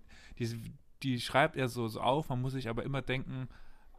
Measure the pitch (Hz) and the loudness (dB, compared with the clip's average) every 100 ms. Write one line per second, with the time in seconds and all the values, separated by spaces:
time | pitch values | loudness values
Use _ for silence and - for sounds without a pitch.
0 | - - - - 117 117 113 - - - | -14 -18 -12 -4 -4 -4 -8 -12 -18 -4
1 | 135 123 - 131 156 147 131 120 113 107 | 0 0 4 6 6 4 0 0 -2 2
2 | 117 139 156 127 131 131 113 117 120 139 | 4 4 4 0 0 0 -2 -2 0 -2
3 | 127 131 - 131 127 - - - - | 0 -2 -2 -6 -8 -10 -14 -16 -18